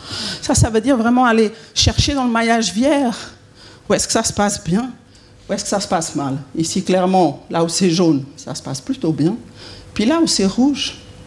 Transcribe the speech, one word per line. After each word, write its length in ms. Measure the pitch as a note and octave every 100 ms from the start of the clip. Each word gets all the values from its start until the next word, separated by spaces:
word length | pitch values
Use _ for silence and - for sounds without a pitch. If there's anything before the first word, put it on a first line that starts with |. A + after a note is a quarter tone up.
| - - G#3+ -
Ça, 100 | -
ça 160 | - B3
veut 120 | A3
dire 160 | A#3+ B3+
vraiment 280 | A3+ B3 B3+
aller 260 | A3+ G#3+ - -
chercher 400 | - - - -
dans 120 | C#4+ B3
le 60 |
maillage 420 | A3+ A3+ A#3 G#3
vière 440 | F#3 C4+ C#4+ B3 - - - - - - - -
où 60 | F#3
est-ce 100 | -
que 80 |
ça 100 | A3+
se 100 | A3+
passe 300 | - G3+ -
bien, 280 | E3 F#3+ B3 - - - - - -
où 60 |
est-ce 100 | G3
que 60 | -
ça 100 | G3+
se 80 | -
passe 280 | F3+ D#3+ D3
mal. 220 | C#3 C#3 C#3 -
Ici, 260 | D#3+ F#3
clairement, 640 | F3+ F#3 F3+ F#3+ D#3 C#3 -
là 120 | E3+
où 60 | E3+
c'est 220 | - F#3+
jaune, 340 | E3+ E3+ C#3 C3 -
ça 200 | - D3+
se 80 |
passe 180 | C3+ C3
plutôt 300 | - C4 D#3+
bien. 260 | C#3 D#3+ A#3+ - - - - -
Puis 120 | - A3
là 140 | E4
où 60 | E4
c'est 220 | - G3
rouge, 480 | A#3 C#4 C4+ - - - -